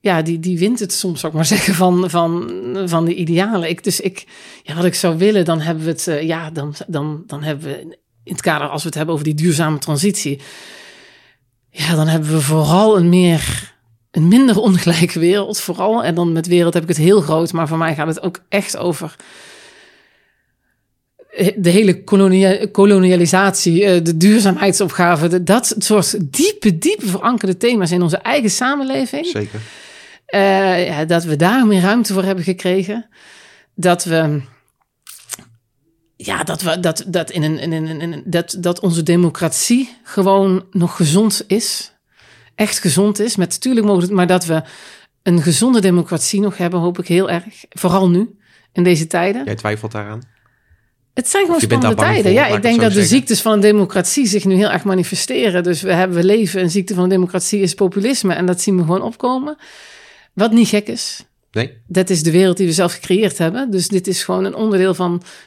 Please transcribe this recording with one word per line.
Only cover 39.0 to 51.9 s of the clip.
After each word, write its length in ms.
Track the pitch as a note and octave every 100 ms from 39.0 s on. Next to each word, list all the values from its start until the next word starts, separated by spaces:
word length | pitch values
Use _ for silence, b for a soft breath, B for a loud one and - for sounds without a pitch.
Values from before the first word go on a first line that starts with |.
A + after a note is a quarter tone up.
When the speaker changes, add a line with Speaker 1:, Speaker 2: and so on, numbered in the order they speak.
Speaker 1:
democratie 960 | D#3+ F3 F3 - E3 - - A#3+ C4 -
gewoon 640 | - - F#3+ G3 G3 F#3 -
nog 260 | F#3+ E3+ -
gezond 480 | D#3 E3+ A3 - -
is. 460 | G3+ - - - _ _ b b b b
Echt 240 | - G#3 -
gezond 400 | F#3 C#3 G#3 G3+
is. 160 | B3+ A3
Met, 240 | F3 -
tuurlijk 260 | B3+ B3 G#3
mogen 160 | G3
het, 80 | F3+
maar 160 | G3 F3+
dat 180 | F#3
we 180 | E3+ D#3+ D#3 B B B B _
een 200 | - F3
gezonde 380 | D#3 D3+ A#3+ A#3+
democratie 600 | F#3+ F3 E3 E3 - G3+
nog 160 | G3+ -
hebben, 240 | E3+ F3
hoop 180 | E3+ F3
ik 100 | F3+
heel 220 | F3 F#3+
erg. 140 | E3+ F#3+ - -
Vooral 400 | - F#3 F#3 F#3+
nu, 280 | F3 A3+ - b b b
in 100 | -
deze 240 | F3+ E3 D#3+
tijden. 380 | F3 F3+ A3
Speaker 2:
Jij 100 | C#4
twijfelt 380 | G#2 G#2+ G#2+ A2
daaraan? 380 | G#2+ G#2 A2 C3 _ _ _ _ _ _ _ _
Speaker 1:
Het 140 | - A#3+
zijn 140 | G4
gewoon 140 | F#4 E4
Speaker 2:
Of 60 |
je 60 | -
bent 140 | -
Speaker 1:
spannende 220 | A#3+